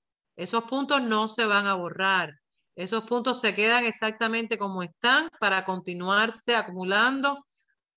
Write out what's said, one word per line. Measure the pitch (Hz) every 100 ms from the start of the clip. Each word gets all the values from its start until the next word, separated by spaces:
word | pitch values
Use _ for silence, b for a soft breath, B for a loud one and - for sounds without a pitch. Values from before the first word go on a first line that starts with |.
| _ _ _ -
Esos | 180 233
puntos | 226 269 277 285
no | 240 214 220
se | 220 220
van | 202 202
a |
borrar. | 190 175 180 190 185 160 - _ _ _ -
Esos | 180 226
puntos | 220 240 254 247
se | 214
quedan | 190 220 240 233
exactamente | - 220 220 226 226 226 214
como | 202 185
están | 170 _ 240 277 320 -
para | 202 190
continuarse | 190 185 180 175 185 202 226 220 -
acumulando | 233 196 180 185 202 240 269 285 277 _ _ _ _ _